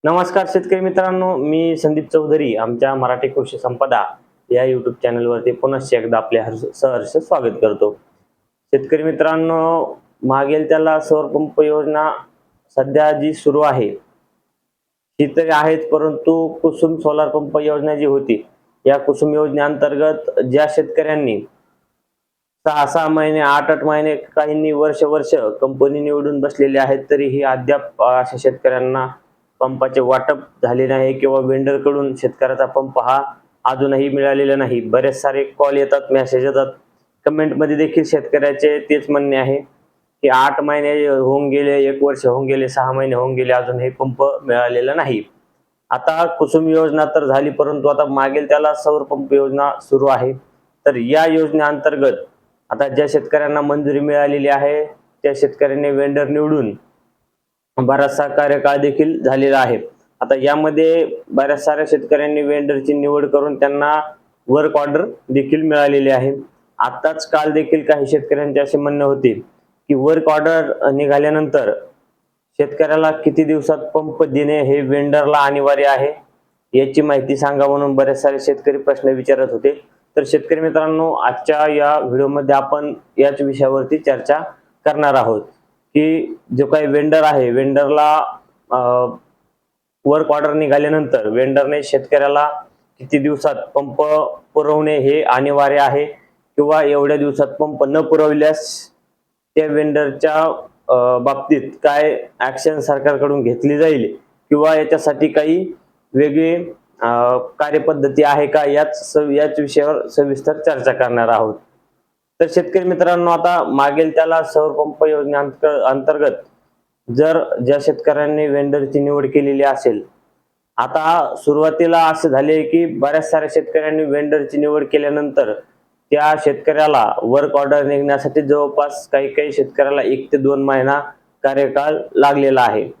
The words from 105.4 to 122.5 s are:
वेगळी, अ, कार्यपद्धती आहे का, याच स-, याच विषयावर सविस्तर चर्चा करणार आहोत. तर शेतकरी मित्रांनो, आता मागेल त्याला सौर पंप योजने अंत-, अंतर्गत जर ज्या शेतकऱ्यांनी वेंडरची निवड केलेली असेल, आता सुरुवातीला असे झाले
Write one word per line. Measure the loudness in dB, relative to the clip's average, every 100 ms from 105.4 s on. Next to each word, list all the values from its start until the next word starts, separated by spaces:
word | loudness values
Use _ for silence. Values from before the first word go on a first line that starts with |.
| 0 -2 -4 -12 _ _ _
वेगळी, | 0 2 2 0 -2 -6 -14 _ _
अ, | -2 2 2 0
कार्यपद्धती | -4 -6 -2 0 0 0 0 2
आहे | 2 2 2
का, | 0 2
याच | 0 0 -4 -2
स-, | -2 0 0
याच | 0 -2
विषयावर | -2 0 0 -2 -2
सविस्तर | -2 0 0 -2
चर्चा | -2 -2 0 -2
करणार | 0 0 0 2
आहोत. | 2 0 -4 _ _ _ _ _ _ _ _
तर | 0
शेतकरी | 0 0 -2
मित्रांनो, | -2 0 2 2 2
आता | 2 2 0
मागेल | 0 2 2 2 0 2
त्याला | 2 0
सौर | 2 0 0
पंप | -2 -4 0 0
योजने | 0 -2 -2
अंत-, | -4 -2 0
अंतर्गत | 2 0 0 0 0 0 -2 -14 _ _ _ _ _ -6 0
जर | 2 2 -2 -4 0
ज्या | 0
शेतकऱ्यांनी | 0 0 0 0 0 0 0
वेंडरची | 0 0 -2 -2 0
निवड | 0 0 0
केलेली | 0 0 0
असेल, | 0 2 0 -2 -8 _ _ _ _ _ _ -4
आता | -2 0 0 0 0 -2
सुरुवातीला | -2 2 0 2 2 4
असे | 2 2 0
झाले | 2 2